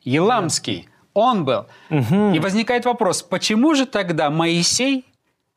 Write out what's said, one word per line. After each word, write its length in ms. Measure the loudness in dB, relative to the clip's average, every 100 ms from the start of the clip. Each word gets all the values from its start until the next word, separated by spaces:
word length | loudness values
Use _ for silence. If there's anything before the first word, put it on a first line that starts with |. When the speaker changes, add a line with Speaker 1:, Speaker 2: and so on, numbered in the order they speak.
Speaker 1:
Еламский. 840 | -4 0 2 0 -2 -4 -6 -10 -12 _ _
Он 320 | 0 2 0 0
был. 200 | -2 -6 -16 -4
Speaker 2:
Мгм. 460 | -2 0 2 2
Speaker 1:
И 40 | 2
возникает 460 | 0 -2 0 0
вопрос, 380 | 0 0 0 -2
почему 520 | -4 -4 0 2 2
же 120 | 2 0
тогда 420 | -2 -2 0 0
Моисей, 800 | 2 2 2 0 0 0 -2 -6 _ _ _ _